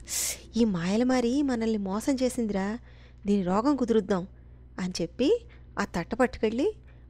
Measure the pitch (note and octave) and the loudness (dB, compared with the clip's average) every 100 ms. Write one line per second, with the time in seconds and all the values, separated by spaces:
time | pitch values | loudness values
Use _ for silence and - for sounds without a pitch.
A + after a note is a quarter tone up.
0 | - - - - - A3 A3+ F3+ F3 G#3+ | -6 -4 -4 -6 -6 0 2 2 0 2
1 | B3+ B3+ A#3 C4+ C#4+ A#3+ A3+ A3 G3 G3+ | 2 2 2 2 0 0 0 0 -2 -2
2 | B3+ C4 B3+ B3 A3 G3+ G3 A3+ - - | 0 2 0 0 -2 -2 -2 -6 -12 -20
3 | - - G3 G3+ F3 G3 C4 C#4+ A#3 A3 | -20 -10 0 2 2 2 2 2 4 2
4 | F#3+ F#3+ F3+ - - - - - F#3 F3+ | 2 -2 -2 -14 -20 -20 -16 -6 -6 -4
5 | E3 - C4+ A#4 - - - - G3+ F3+ | -6 0 2 2 -2 -20 -14 -6 -4 -4
6 | E3 A3 B3+ - A3 A3+ F#4 G#4+ - - | -4 0 0 2 -2 0 -2 -2 -18 -20
7 | - | -10